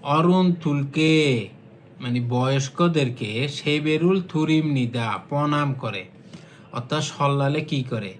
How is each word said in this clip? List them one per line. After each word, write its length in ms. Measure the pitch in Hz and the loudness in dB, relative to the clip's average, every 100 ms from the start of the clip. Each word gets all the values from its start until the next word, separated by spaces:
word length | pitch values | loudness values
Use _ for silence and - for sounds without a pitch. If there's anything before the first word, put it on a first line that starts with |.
| - 151 | 0 2
অরুণ 300 | 170 185 180 170 | 4 4 4 2
তুলকে, 500 | 151 143 139 156 156 156 147 123 98 - - - - - | 0 -2 -2 0 4 4 4 0 -2 -16 -20 -20 -20 -12
মানে 180 | 123 123 120 | -4 -2 0
বয়স্কদেরকে 960 | 123 127 135 135 - 175 160 131 117 107 110 143 143 | 0 0 0 -2 0 2 2 0 -2 -6 -4 -4 -4
সেবেরুল 600 | 151 147 151 156 175 190 180 | -2 0 0 2 2 2 0
থুরিম 340 | 160 156 156 151 139 | -2 2 2 2 0
নিদা 300 | 120 117 113 98 - | 0 -2 -4 -4 -4
প্রণাম 420 | 143 147 147 143 131 | -2 0 0 0 -2
করে। 200 | 117 98 92 - - - - - - 120 | -6 -8 -12 -20 -20 -20 -20 -20 -12 -10
অর্থাৎ 260 | 123 151 165 | -4 -4 -4
সল্লালে 480 | - 143 139 139 151 151 | -2 0 2 0 -2 -2
কি 100 | 143 123 | -4 -4
করে 200 | 113 101 95 | -6 -8 -12